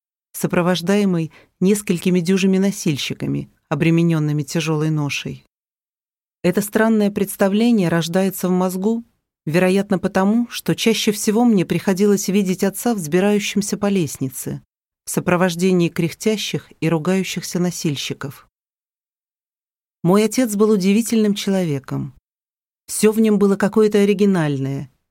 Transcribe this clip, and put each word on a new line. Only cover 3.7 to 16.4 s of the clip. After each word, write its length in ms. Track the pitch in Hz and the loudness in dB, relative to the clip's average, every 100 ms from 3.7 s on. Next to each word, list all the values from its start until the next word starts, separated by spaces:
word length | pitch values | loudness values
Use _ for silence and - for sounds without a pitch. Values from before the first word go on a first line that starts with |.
| 147 165 165 170 156 151 151 | 0 2 2 2 0 0 -2
тяжелой 460 | 143 170 156 156 156 | -4 -4 -2 -2 -2
ношей. 560 | 156 143 - 143 131 _ _ _ _ _ _ _ _ _ _ | -2 -2 -6 -8 -14 _ _ _ _ _ _ _ _ _ _
Это 200 | 175 202 | -2 -2
странное 480 | 202 220 220 220 202 | 0 0 2 2 2
представление 800 | 202 190 - 196 208 240 220 170 | 0 -4 0 0 2 4 4 2
рождается 580 | 165 165 185 190 190 180 | 0 0 0 -2 -2 0
в 40 | |
мозгу, 520 | 185 185 185 208 226 - _ _ _ | 0 0 0 -2 -2 -6 _ _ _
вероятно, 540 | 160 170 185 196 196 185 | -2 2 4 2 0 -2
потому, 500 | 190 190 190 233 240 | -2 0 2 2 0
что 260 | - - | -4 -4
чаще 380 | 156 226 214 220 | 0 0 2 0
всего 320 | 208 - 208 | -2 0 2
мне 220 | 240 202 165 | 4 4 2
приходилось 600 | 170 - 185 208 196 - | -2 0 2 2 2 0
видеть 360 | 202 185 180 | 0 0 0
отца 300 | 196 196 240 | -2 -2 -4
взбирающимся 840 | 208 151 180 202 208 208 208 202 208 | -4 0 0 2 0 0 -4 -2 -2
по 140 | 202 | -2
лестнице, 720 | 196 147 - 131 - 139 139 - _ _ _ - | 0 -2 -4 -8 -8 -10 -10 -14 _ _ _ -8
в 40 | |
сопровождении 800 | - 185 175 185 170 190 185 165 | -4 0 2 0 0 2 2 0
кряхтящих 840 | - 170 - 214 208 | 0 -4 -2 -2 -2